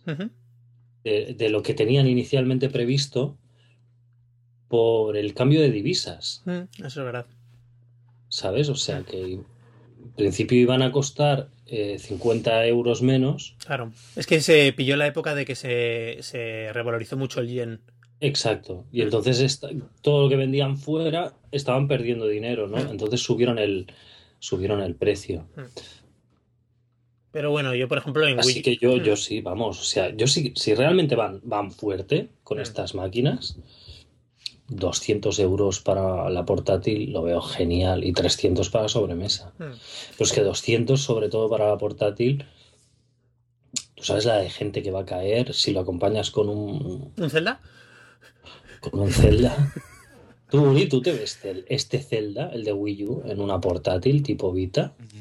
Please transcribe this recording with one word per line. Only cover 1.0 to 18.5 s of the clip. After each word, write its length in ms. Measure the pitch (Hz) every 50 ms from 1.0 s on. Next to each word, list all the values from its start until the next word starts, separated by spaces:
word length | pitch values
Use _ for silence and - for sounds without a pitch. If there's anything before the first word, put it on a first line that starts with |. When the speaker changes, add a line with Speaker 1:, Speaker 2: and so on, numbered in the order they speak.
| -
Speaker 2:
de, 300 | 113 107 104 - - 123
de 160 | - 117 110
lo 140 | 107 104 104
que 100 | - 143
tenían 340 | - 110 107 127 139 139 131
inicialmente 640 | 123 123 120 - - 135 131 127 131 127 135 127
previsto 680 | 131 120 120 120 131 139 - - - 123 143 143 139 - _ _ _ _ _ _ _ _ _ _ _ _ _ _ _ _ _ _ _ _ _ _ _ _ _ -
por 500 | 120 117 113 113 113 113 110 107 104 104
el 160 | 104 104 101
cambio 280 | - 127 135 147 160
de 80 | 156 139
divisas. 680 | 117 104 101 123 - - - - 82 78 - - - - -
Speaker 1:
Mm, 180 | 175 180 175 180 185 - - 190
eso 140 | 139 127 151
es 40 | 135
verdad. 200 | 123 120 123 117 - _ _ _ _ _ _ _ _ _ _ _ _ _ _ _ _ _ _ _ -
Speaker 2:
¿Sabes? 400 | - - - 98 95 123 147 147
O 60 | 139
sea, 260 | - - - 98 92
Speaker 1:
Mm. 20 | 92
Speaker 2:
que 180 | - - 92 92 92 92
en 120 | 95 - - - - - - - - - - - - - - -
principio 420 | - 104 98 90 - 110 104 127 123
iban 240 | 123 120 127 131
a 100 | 131 131
costar, 580 | 123 143 135 - - - 151 147 143 127 - - - _ _
eh, 320 | - 123 113 104 101 101 -
cincuenta 680 | - - 104 90 - 117 113 117 117 120 113 113 113 117
euros 340 | 117 120 120 120 120 110
menos. 540 | 127 131 135 131 131 135 160 - - - - - -
Speaker 1:
Claro. 260 | - 147 131 120 113 113 - - - -
Es 120 | - - -
que 140 | 180 160
se 300 | 139 - 165 151 143 139 135
pilló 220 | - 139 127 139 147
la 100 | 147 147
época 280 | 139 165 156 156 151
de 100 | 143 139
que 100 | 120 131
se, 640 | - - 131 120 120 120 117 117 117 113 113 113 -
se 500 | 123 - - 127 117 113 110 110 110 107 107
revalorizó 440 | 120 117 120 117 117 113 - - 135
mucho 220 | 135 127 - -
el 60 | 123 120
yen. 320 | 123 127 120 117 113 113 _ _ _ _ _ _ _ -
Speaker 2:
Exacto. 680 | 147 135 143 - - 117